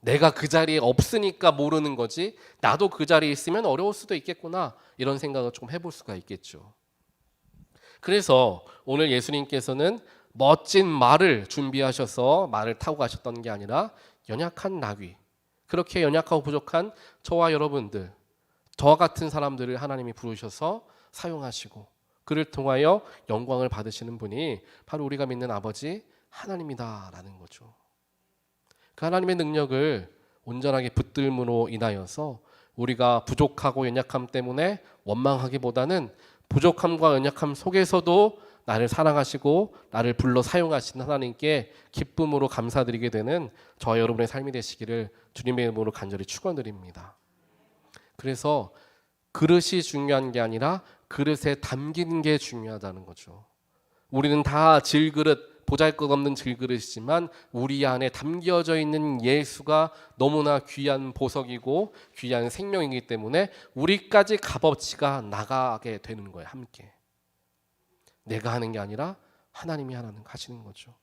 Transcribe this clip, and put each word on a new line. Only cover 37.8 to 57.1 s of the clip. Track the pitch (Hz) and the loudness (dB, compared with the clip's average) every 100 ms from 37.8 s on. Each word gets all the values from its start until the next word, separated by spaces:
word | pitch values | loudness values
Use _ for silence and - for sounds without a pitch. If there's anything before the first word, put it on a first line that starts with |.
| 180 185 165 175 208 208 - _ | 2 2 4 6 6 2 -20 _
나를 | - 110 117 | -4 0 0
사랑하시고 | - 160 147 131 139 143 160 208 - _ | 4 4 4 0 0 2 2 2 -6 _
나를 | 110 117 | -2 0
불러 | 117 131 123 | 2 2 4
사용하신 | 123 180 165 147 - 127 | 4 2 2 0 -2 -10
하나님께 | 131 143 127 117 151 151 113 - _ | -4 -4 -4 -2 0 0 0 -14 _
기쁨으로 | - 147 - 156 143 135 | -8 -8 -2 0 2 0
감사드리게 | - 117 117 120 117 120 | -2 -2 0 0 -2 -4
되는 | 107 113 170 139 _ - _ | -2 -2 -4 -4 _ -20 _
저와 | - 113 | 0 2
여러분의 | 113 113 117 | 2 2 -2
삶이 | 135 139 | -2 -8
되시기를 | 127 110 - 110 117 104 _ _ | -8 -10 -12 -8 -8 -8 _ _
주님의 | - 123 123 | -8 -4 0
이름으로 | 120 110 107 | 0 -2 -4
간절히 | - 98 98 | -4 -10 -10
축원드립니다. | 95 - 190 160 110 101 90 87 90 _ _ _ _ _ _ _ _ - _ _ | -10 -8 -6 -6 -8 -14 -18 -20 -20 _ _ _ _ _ _ _ _ -20 _ _
그래서 | 131 131 147 147 98 _ _ _ _ _ _ | -8 -4 0 0 -2 _ _ _ _ _ _
그릇이 | - 156 175 165 185 | 0 6 6 4 -2
중요한 | 160 147 143 139 131 | -2 -4 0 0 0
게 | 120 | -2
아니라 | 113 113 139 185 - _ _ | -2 0 -2 -4 -8 _ _
그릇에 | - 143 151 151 139 | -4 -2 0 -2 -2
담기는 | - 131 147 156 170 165 | -4 -6 -6 -6 -2 0
게 | 156 151 | 2 0
중요하다는 | - 120 110 110 98 92 | -2 -10 -10 -10 -10 -12
거죠. | 90 87 - 92 _ _ _ _ _ _ _ | -16 -20 -20 -20 _ _ _ _ _ _ _
우리는 | 131 147 147 | 0 2 4
다 | 143 147 160 156 | 2 4 8 8
질그릇, | - 151 156 147 151 143 - _ - | 6 2 2 2 2 2 0 _ -4
보잘것없는 | 143 156 151 147 139 143 | 4 4 2 0 2 2
질그릇이지만 | 135 127 120 127 123 - - 117 | -2 -6 -6 -4 -4 -6 -12 -2